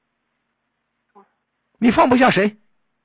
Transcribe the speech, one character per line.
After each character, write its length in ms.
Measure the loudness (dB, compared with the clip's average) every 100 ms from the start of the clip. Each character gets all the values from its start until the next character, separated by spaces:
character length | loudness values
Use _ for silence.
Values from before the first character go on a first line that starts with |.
| _ _ _ _ _ _ _ _ _ _ _ _ _ _ _ _ _ _
你 120 | -2
放 180 | 0 0
不 80 | 2
下 140 | 0
谁？ 260 | 0 -4 -6 _ _ _ _